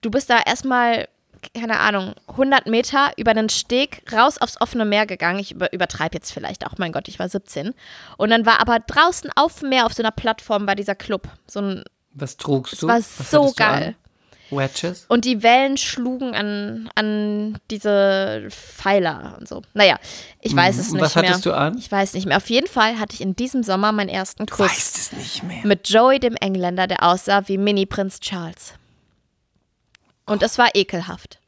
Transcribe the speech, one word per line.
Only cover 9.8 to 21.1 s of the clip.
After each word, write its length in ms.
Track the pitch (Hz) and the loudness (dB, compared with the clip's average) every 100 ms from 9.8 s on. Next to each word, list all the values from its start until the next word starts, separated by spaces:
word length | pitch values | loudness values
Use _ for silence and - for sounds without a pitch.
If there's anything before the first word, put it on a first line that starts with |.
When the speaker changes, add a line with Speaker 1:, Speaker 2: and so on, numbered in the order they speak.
| 226 | 2
Speaker 1:
auf 60 | |
so 80 | - | 0
einer 80 | 226 | -4
Plattform, 560 | - 233 226 - 208 202 | -2 -2 -4 -2 -2 0
war 80 | 196 | -2
dieser 180 | 202 | -2
Club. 320 | 196 - 208 - - _ | -6 -4 -6 -6 -20 _
So 120 | - | -6
ein 220 | 101 190 - _ _ | -4 -6 -10 _ _
Speaker 2:
Was 240 | 139 139 - | -12 -12 -10
trugst 380 | - 135 127 | 0 0 0
Speaker 1:
Es 40 | - | -4
Speaker 2:
du? 80 | 160 | 2
Speaker 1:
war 120 | 233 | 2
Speaker 2:
Was 320 | 220 - - | 2 0 2
Speaker 1:
so 120 | 294 | 4
Speaker 2:
hattest 160 | 285 254 | 4 4
du 60 | |
an? 160 | 220 135 | 2 2
Speaker 1:
geil. 160 | - - _ _ _ _ - | -2 -8 _ _ _ _ -8
Speaker 2:
Wedges? 560 | 139 135 - 170 180 _ | -2 -2 -2 -6 -8 _
Speaker 1:
Und 160 | 240 | 0
die 180 | 240 233 | 2 2
Wellen 340 | 226 247 269 269 | 6 6 4 0
schlugen 560 | - - 247 254 262 233 | -4 -4 -6 -6 -6 -4
an, 520 | 208 208 208 226 220 | -4 -4 -6 -10 -8
an 640 | - 214 214 208 208 214 208 _ | -4 -2 0 -2 -2 -4 -8 _
diese 720 | 214 208 202 196 190 190 - - | -6 0 4 4 2 -2 -6 -10
Pfeiler 840 | - - - 196 202 175 143 - - | -14 -16 -6 0 2 2 -4 -14 -18
und 80 | - | -14
so. 140 | - - | -16 -12
Naja, 260 | 202 196 147 - - - _ | 4 4 4 -4 -18 -18 _
ich 120 | - | -2
weiß 220 | 139 180 190 | 2 4 2
Speaker 2:
Mhm. 40 | |
Speaker 1:
es 60 | 202 | -2
Speaker 2:
Und 40 | |
Speaker 1:
nicht 100 | 156 | 0
Speaker 2:
was 140 | 156 | 2